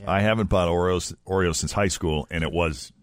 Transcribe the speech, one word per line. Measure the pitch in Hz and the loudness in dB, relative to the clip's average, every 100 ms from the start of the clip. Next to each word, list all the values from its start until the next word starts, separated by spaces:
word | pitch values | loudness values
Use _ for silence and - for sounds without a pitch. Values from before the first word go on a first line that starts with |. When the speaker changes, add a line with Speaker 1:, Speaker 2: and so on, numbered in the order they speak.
Speaker 1:
Yeah. | 98 | -2
Speaker 2:
I | 95 | 2
haven't | 107 110 101 | 2 2 2
bought | 98 87 | 2 2
Oreos, | 85 90 90 - - - | 2 2 0 -4 -10 -2
Oreos | 95 87 80 | 0 2 0
since | 78 | -2
high | - 101 | 0 0
school, | - 85 76 71 | 0 -2 -2 -4
and | 82 | -4
it | 80 | -2
was | 82 82 69 - - | 0 -2 -4 -12 -20